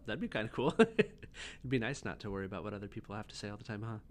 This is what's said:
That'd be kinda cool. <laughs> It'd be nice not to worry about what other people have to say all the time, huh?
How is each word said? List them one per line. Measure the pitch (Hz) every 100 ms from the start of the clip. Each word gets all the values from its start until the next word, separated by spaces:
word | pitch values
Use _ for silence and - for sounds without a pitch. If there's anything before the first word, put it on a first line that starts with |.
| -
That'd | 117
be | 233
kinda | - 107
cool. | - 135 -
<laughs> |
It'd | 226 - 196 - - - - - 131
be | 127
nice | 113 139 107
not | -
to | 107
worry | 98 95
about | 95
what | 101
other | 101 101
people | - - 101
have | 104
to | -
say | 104
all | 104
the |
time, | - 104
huh? | 113 107 -